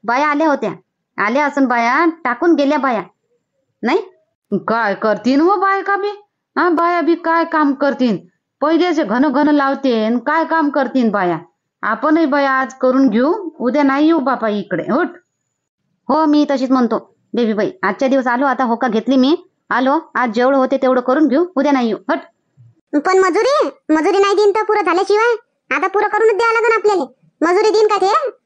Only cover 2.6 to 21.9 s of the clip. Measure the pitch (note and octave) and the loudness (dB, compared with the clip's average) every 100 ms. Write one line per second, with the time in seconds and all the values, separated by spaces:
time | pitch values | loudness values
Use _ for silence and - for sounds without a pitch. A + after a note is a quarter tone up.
2.6 | C#4 D4+ C4 A3 - _ _ _ _ _ | 2 0 0 -2 -6 _ _ _ _ _
3.6 | _ _ A3 F4+ G4+ _ _ _ _ G3+ | _ _ -2 -2 -4 _ _ _ _ -6
4.6 | - A3+ A3 G3 A3 G#3 A#3+ C#4 E4 G4 | -2 -2 -2 -2 -2 0 0 2 2 2
5.6 | G4 G4 F#4+ G4+ G4+ G4+ _ _ _ - | 0 -2 -2 -2 -4 -8 _ _ _ -2
6.6 | E4+ D#4+ E4+ F4 D4+ E4+ E4+ E4 E4 D#4+ | 0 2 0 0 0 0 0 0 0 0
7.6 | D4 C#4 C#4+ B3 B3 F3+ - _ _ _ | 0 0 -2 0 -2 -2 -8 _ _ _
8.6 | D4 D#4+ F4+ D#4 B3+ A#3 D4+ C4+ D4 D4 | 0 2 0 0 -2 0 0 2 2 2
9.6 | C4+ C4+ C4+ A3+ G#3+ A#3+ D#4+ D#4+ D#4+ D#4+ | 0 -2 -2 0 0 -2 -2 -2 -2 0
10.6 | D4 C#4+ B3+ C4+ A3+ G3+ F3+ E3 E3+ _ | 0 -2 -2 0 0 0 -2 -4 -8 _
11.6 | _ _ G3 A3 D4 D#4 D#4 C#4+ C#4 C4 | _ _ -6 -4 0 2 2 0 0 -2
12.6 | C4 - B3+ C4 C4+ G#3 C4+ G#4+ F4 - | -4 -2 0 2 2 2 0 -2 -6 -6
13.6 | A#3 C4 C#4 C4+ D#4 E4 C4 B3+ A3 G#3 | -2 0 0 2 2 2 0 -2 -2 -4
14.6 | F#3 E3 D#3 A#3+ F4 - _ _ _ _ | -4 -6 -2 -2 -2 -8 _ _ _ _
15.6 | _ _ _ _ - D4 D#4 D4 C#4+ C4+ | _ _ _ _ -4 0 2 2 2 0
16.6 | B3+ C4 A#3 - - _ _ G#3+ A#3 G#3 | 0 0 0 -2 -8 _ _ -4 -2 -2
17.6 | G#3 - F#3+ F#3 C4+ C4+ B3 B3 C#4 B3+ | -4 -4 -6 -2 0 0 0 -2 -2 0
18.6 | B3 A3+ B3+ G#3+ A3+ C4+ C4 F4 - _ | -2 -2 -2 -2 0 2 2 0 -4 _
19.6 | _ A3+ C4 D4+ - - B3 G#3+ B3+ C#4 | _ -2 0 -2 -4 -4 -2 0 2 2
20.6 | C4 C4+ C4 C4 B3 C4+ D#4 B3+ F4 - | 0 0 0 0 0 0 2 2 0 0
21.6 | C#4+ C#4 A#3 | 0 0 0